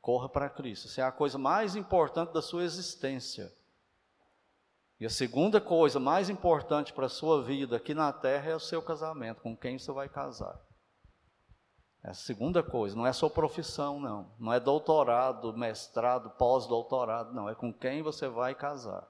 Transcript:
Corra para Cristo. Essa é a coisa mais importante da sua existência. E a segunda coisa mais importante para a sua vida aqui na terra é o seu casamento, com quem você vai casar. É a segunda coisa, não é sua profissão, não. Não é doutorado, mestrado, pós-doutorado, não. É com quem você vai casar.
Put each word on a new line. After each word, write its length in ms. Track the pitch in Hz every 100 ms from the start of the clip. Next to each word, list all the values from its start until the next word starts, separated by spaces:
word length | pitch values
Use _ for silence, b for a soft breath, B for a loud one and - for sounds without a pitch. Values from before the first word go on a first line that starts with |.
| -
Corra 220 | 123 131
para 200 | 143 139
Cristo. 380 | - 131 98 -
Essa 140 | -
é 40 |
a 60 | 131
coisa 260 | - 147 135
mais 380 | 135 185 214
importante 580 | 202 190 185 147 165 170
da 80 | 165
sua 220 | - 175
existência. 880 | 175 165 175 - 135 131 - - 90 _ _ _ _ _ _ _ _ _ _ _ _ _ _ _
E 40 |
a 60 | 110
segunda 500 | - 123 123 190 214
coisa 380 | - 165 156 139
mais 320 | 131 175 190
importante 640 | 190 175 156 - 147 143
para 140 | - 131
a 20 |
sua 340 | - 156 156
vida 320 | 120 139 135
aqui 180 | 117 131
na 200 | 151 151
terra 400 | 139 131 139 147
é 20 |
o 60 | 160
seu 200 | - 165
casamento, 600 | 160 156 156 151 113 113
com 140 | 117 113
quem 240 | 127 131
você 100 | -
vai 180 | 135 139
casar. 520 | 143 139 113 101 50 _ _ _ _ - _ _ _ _ - _ _ _ _
É 60 | -
a 40 |
segunda 480 | 95 - 107 135 175
coisa, 320 | - 123 104
não 100 | 107
é 80 | 123
sua 160 | 127 156
profissão, 720 | - 156 - 160 - 143 143
não. 320 | 135 104 92 -
Não 140 | 113
é 80 | 123
doutorado, 920 | 127 147 151 156 123 120 131 117 117 110
mestrado, 720 | 120 107 - - 120 127 113
pós-doutorado, 1040 | - 123 127 120 117 117 131 117 113 113
não. 140 | 123 104
É 60 | 110
com 160 | 120
quem 280 | 117 131 143
você 280 | 156 147 139
vai 260 | 117 127
casar. 540 | 135 143 143 117 92 -